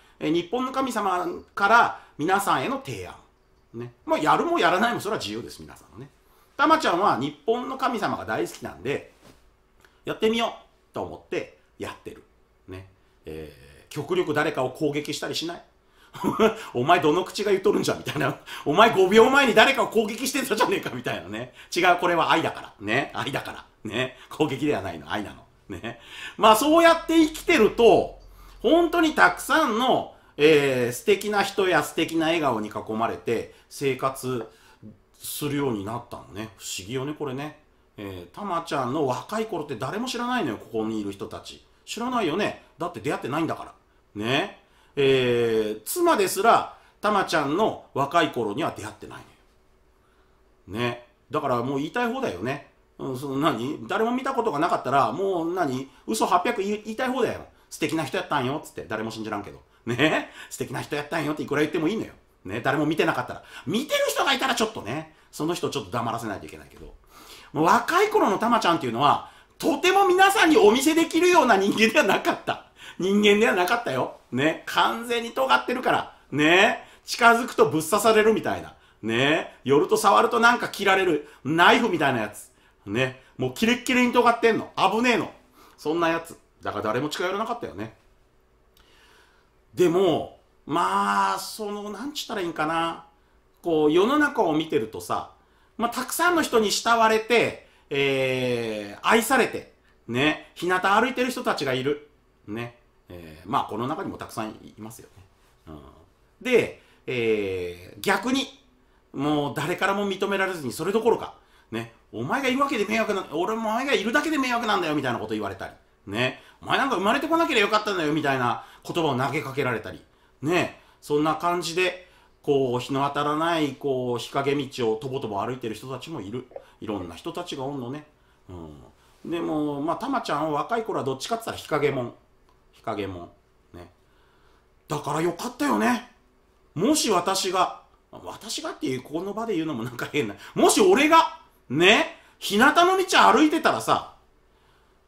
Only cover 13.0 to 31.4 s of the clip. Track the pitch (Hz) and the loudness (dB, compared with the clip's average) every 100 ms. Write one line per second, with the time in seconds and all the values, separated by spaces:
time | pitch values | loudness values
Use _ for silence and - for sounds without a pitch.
13 | _ _ 80 78 76 - 71 71 - 151 | _ _ -16 -14 -14 -18 -20 -20 -14 -10
14 | 135 180 165 147 160 143 127 - 151 143 | -4 -2 0 0 -2 -2 -4 -2 -2 -2
15 | 143 147 - - 165 170 - _ _ _ | -6 -6 -6 -6 -8 -10 -16 _ _ _
16 | _ - 190 - 220 - - 123 139 175 | _ -8 -4 2 2 0 -6 -2 4 4
17 | 151 170 180 - 208 190 208 - - - | 4 2 0 -4 0 2 2 2 0 -4
18 | - 143 135 131 - - 139 170 233 190 | -4 -4 -2 -4 -10 -8 0 6 6 6
19 | 185 220 254 277 262 214 254 254 190 214 | 6 8 8 6 6 6 6 4 0 0
20 | 214 226 269 285 - 208 - 185 - 123 | -2 -4 -6 -4 -2 0 0 0 -4 -8
21 | 131 104 85 107 127 - - 180 180 175 | -6 -8 -8 -10 -12 -16 -8 0 4 4
22 | 175 170 131 165 - - - - 104 127 | 2 2 2 2 0 -6 -14 -10 -4 -2
23 | - - 120 139 - - - _ 107 107 | -2 -6 -6 -6 -8 -14 -18 _ -8 -6
24 | 131 - - - 151 131 147 107 92 82 | -6 -8 -10 -4 -2 -2 -2 -2 -4 -10
25 | 73 104 101 - - _ - 87 113 - | -8 -8 -8 -14 -20 _ -14 -12 -12 -14
26 | - - - - 262 - 294 330 330 330 | -18 -16 -14 4 6 6 6 6 6 6
27 | - 330 311 - - 311 202 - 226 165 | 4 4 4 2 2 4 4 6 6 6
28 | - - - - - - 226 330 339 339 | 4 -6 -20 -20 -20 -4 2 4 4 2
29 | 320 - 180 - - 302 294 220 254 160 | 2 6 4 4 0 0 2 0 2 0
30 | - - _ - 151 151 139 127 117 117 | -2 -12 _ 2 6 6 4 2 0 -2
31 | - 196 208 202 | 0 0 0 0